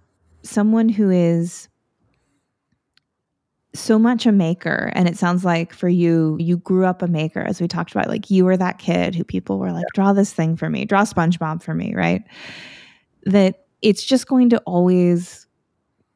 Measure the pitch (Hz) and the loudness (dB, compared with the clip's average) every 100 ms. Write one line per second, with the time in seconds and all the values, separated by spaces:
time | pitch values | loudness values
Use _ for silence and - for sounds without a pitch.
0 | _ _ _ _ - - 208 220 226 202 | _ _ _ _ -8 0 2 4 2 2
1 | 202 185 170 170 170 - - _ _ _ | 2 4 2 2 -2 -8 -20 _ _ _
2 | _ _ _ _ _ _ _ _ _ _ | _ _ _ _ _ _ _ _ _ _
3 | _ _ _ _ _ _ _ - - 220 | _ _ _ _ _ _ _ -8 0 4
4 | 226 247 240 202 165 175 165 - - - | 4 2 2 4 2 -2 -2 -4 -2 0
5 | 180 160 175 180 185 170 170 - 180 180 | 0 0 -2 0 0 -2 -2 -4 -2 2
6 | 170 165 160 151 170 175 - 185 185 180 | 2 2 0 -2 -2 -2 0 0 0 0
7 | 175 165 160 - - 190 175 170 170 202 | -2 -2 -2 -4 -6 -4 -4 -6 -6 -4
8 | - - - 190 185 185 185 - - 175 | -4 -4 -2 2 2 2 -2 -4 -4 -2
9 | 175 170 - 190 - 196 190 170 180 - | -2 -4 -6 -8 -6 -6 -4 -6 -6 0
10 | 196 196 202 - 160 165 160 151 - 196 | 2 2 0 0 -2 -2 -4 -4 0 0
11 | 208 - 165 175 160 160 - 160 - - | 0 0 0 0 -4 -8 -8 -6 -6 -2
12 | 170 - - - - - - - - _ | -2 -2 -6 -20 -20 -20 -20 -20 -20 _
13 | _ _ - 202 190 190 _ - 208 196 | _ _ 0 2 2 0 _ -4 0 0
14 | - 262 - 262 247 233 - 175 180 180 | 0 -2 0 2 4 2 0 0 2 4
15 | 175 175 175 - _ _ _ _ _ _ | 4 2 -2 -16 _ _ _ _ _ _
16 | _ | _